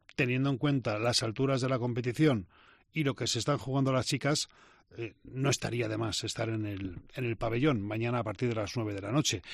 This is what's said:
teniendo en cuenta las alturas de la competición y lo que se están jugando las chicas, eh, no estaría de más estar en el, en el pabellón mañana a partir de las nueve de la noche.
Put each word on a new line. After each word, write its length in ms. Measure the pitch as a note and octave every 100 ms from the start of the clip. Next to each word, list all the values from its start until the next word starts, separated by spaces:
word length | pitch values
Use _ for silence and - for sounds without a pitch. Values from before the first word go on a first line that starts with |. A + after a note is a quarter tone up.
| - -
teniendo 340 | B2+ B2+ C#3
en 80 | C3
cuenta 400 | D3 C#3 A2+ G#2+
las 240 | A#2+ -
alturas 400 | A2+ G#2+ C3+ C3+
de 80 | B2+
la 80 | C3
competición 720 | A#2+ A#2+ A#2+ A#2 D#3 A#2 F2+ - - - _
y 120 | D#3
lo 100 | C#3
que 140 | B2 A#2+
se 100 | A#2+
están 220 | B2+ C#3+
jugando 340 | - C3+ C3+
las 140 | C3 -
chicas, 420 | C#3 C#3 D3+ - - - - _ -
eh, 160 | A2+ -
no 280 | - B2+ C#3
estaría 360 | B2+ G#2+ A#2 A2
de 100 | A2
más 260 | A2+ -
estar 260 | A2 - A2+
en 160 | A2 G#2+
el, 320 | G2 F#2+ F2 -
en 120 | - B2
el 120 | A2
pabellón 460 | A#2 A#2 D3+ A#2+
mañana 360 | G2+ A2 A#2+ A#2+
a 40 |
partir 260 | G#2+ G#2 B2
de 60 | A2+
las 200 | G2+ A#2+
nueve 200 | G#2+ G2+
de 60 |
la 100 | G2
noche. 320 | C3+ - G2 -